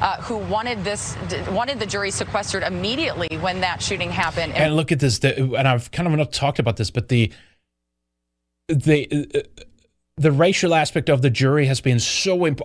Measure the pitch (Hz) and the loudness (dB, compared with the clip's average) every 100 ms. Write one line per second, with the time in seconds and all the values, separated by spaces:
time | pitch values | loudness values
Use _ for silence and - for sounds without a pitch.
0 | 190 185 - 226 185 208 233 226 185 208 | -2 -2 -6 -6 -4 -4 -2 -4 -4 -6
1 | - - 185 160 - 185 240 269 208 202 | -6 -8 -8 -6 -4 -2 -2 -4 -4 -4
2 | 202 196 220 214 208 190 - 180 196 262 | -4 -4 -4 -4 -2 -4 -4 -2 -2 -2
3 | 311 160 165 160 185 185 180 170 - 190 | -2 -4 -6 -4 -4 -2 -2 -2 -4 -4
4 | 175 175 170 165 160 - 156 151 160 151 | -4 -2 -4 -2 -4 0 2 2 2 2
5 | 139 110 135 131 131 123 135 123 120 - | 2 2 0 0 0 2 2 2 0 -2
6 | 175 156 143 - 143 - 117 110 104 - | 0 2 0 0 -2 0 0 0 -2 -4
7 | - 120 110 - _ _ _ _ _ _ | 0 2 2 -2 _ _ _ _ _ _
8 | _ _ _ _ _ _ - 156 143 151 | _ _ _ _ _ _ -4 0 4 2
9 | - 147 143 143 - - - _ _ _ | 2 -4 -2 -4 -6 -10 -20 _ _ _
10 | _ - 151 139 170 196 180 165 151 165 | _ 0 2 6 4 4 2 2 2 0
11 | 147 143 131 113 131 147 135 127 135 120 | 2 4 4 2 2 4 2 2 2 2
12 | - - 190 180 170 135 | 2 -2 0 2 2 2